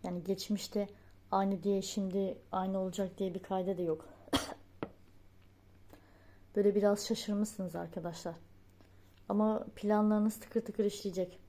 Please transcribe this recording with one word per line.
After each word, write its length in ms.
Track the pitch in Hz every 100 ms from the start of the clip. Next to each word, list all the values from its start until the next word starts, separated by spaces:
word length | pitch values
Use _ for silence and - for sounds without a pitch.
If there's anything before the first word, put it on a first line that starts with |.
Yani 220 | 180 180
geçmişte 640 | 170 190 - 208 - 214 202 - - - -
aynı 320 | 190 196 196
diye 200 | 202 196
şimdi 560 | 190 - 190 190 190 - -
aynı 260 | 190 190 190
olacak 400 | 185 180 190 -
diye 160 | 190
bir 80 | 180
kaide 360 | - 190 185 180
de 40 |
yok. 260 | 175 160 - - -
<coughs> 80 | - - - - - - - - - - - - - - - - - - - - - - -
Böyle 180 | 202
biraz 320 | 202 202 208 -
şaşırmışsınız 720 | 226 - 202 208 - 185 170
arkadaşlar. 580 | 170 175 170 165 175 170 - - - - - - - - -
Ama 360 | 202 214 214 - -
planlarınız 640 | 208 208 214 214 214 -
tıkır 240 | - 233
tıkır 200 | 226 -
işleyecek. 540 | 208 202 202 175 180 -